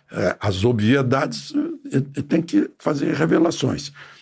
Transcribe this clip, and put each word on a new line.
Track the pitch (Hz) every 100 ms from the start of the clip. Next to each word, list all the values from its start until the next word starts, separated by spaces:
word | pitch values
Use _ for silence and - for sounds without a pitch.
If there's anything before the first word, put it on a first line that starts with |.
| _
É, | - 95 -
as | 104 92 113
obviedades, | 117 107 139 123 135 151 - - 294 320 320 277
é, | 139
é, | 135 -
tem | - 165
que | 165 101 - -
fazer | - 143 170
revelações. | 143 160 - 170 - 127 98 - - - -